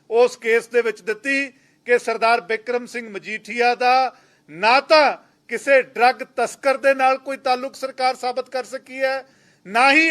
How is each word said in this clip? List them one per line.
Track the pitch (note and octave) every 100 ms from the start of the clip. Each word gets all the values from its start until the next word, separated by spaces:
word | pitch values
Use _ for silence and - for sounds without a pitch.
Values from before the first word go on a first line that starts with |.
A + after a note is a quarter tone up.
| -
ਉਸ | A3+ B3 -
ਕੇਸ | A3+ A#3 A3+
ਦੇ | A#3+
ਵਿੱਚ | A3+ A3
ਦਿੱਤੀ | F#3 G#3+ C#4 C#4 C4+ _ _ _ A#3
ਕਿ | A#3+
ਸਰਦਾਰ | A#3 A3+ A3+ G#3
ਬਿਕਰਮ | F3+ A3 A#3+ A#3+ A#3+
ਸਿੰਘ | A#3+ A3+
ਮਜੀਠੀਆ | G3 F3 G#3+ G#3+ A#3+ A#3+ A#3+
ਦਾ | B3 C4 B3+ - _ _ _
ਨਾ | D#3 G#3+ C4
ਤਾਂ | C#4 D#4 C4+ E3+ _ _ -
ਕਿਸੇ | A#3+ C#4 C4+
ਡਰੱਗ | - G#3 A#3+ B3+ C4 -
ਤਸਕਰ | A#3 - C4+ C4
ਦੇ | C#4
ਨਾਲ | C4+ C4 C4
ਕੋਈ | C#4 C4+
ਤਾਲੁਕ | C4 B3 C4+ -
ਸਰਕਾਰ | C4+ B3+ B3+ B3
ਸਾਬਤ | B3 B3 B3+
ਕਰ | B3+ A#3+
ਸਕੀ | B3+ A#3 C4
ਹੈ, | C4 C4+ C4 _ _ _ F3+
ਨਾ | A3 C4+
ਹੀ | D4+ D#4+